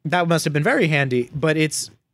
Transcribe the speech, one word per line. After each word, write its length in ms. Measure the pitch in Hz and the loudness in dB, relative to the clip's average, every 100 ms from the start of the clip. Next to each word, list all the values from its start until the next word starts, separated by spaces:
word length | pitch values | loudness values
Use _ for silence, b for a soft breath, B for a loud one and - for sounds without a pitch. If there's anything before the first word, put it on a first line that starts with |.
That 240 | 151 175 170 | -2 0 2
must 160 | 160 | 0
have 80 | 160 | 0
been 120 | 147 | 0
very 240 | 170 277 160 | 0 2 2
handy, 420 | 147 135 123 120 | 2 2 0 -2
but 220 | 151 160 156 | -2 -2 0
it's, 340 | 156 - - - _ | -2 -4 -10 -16 _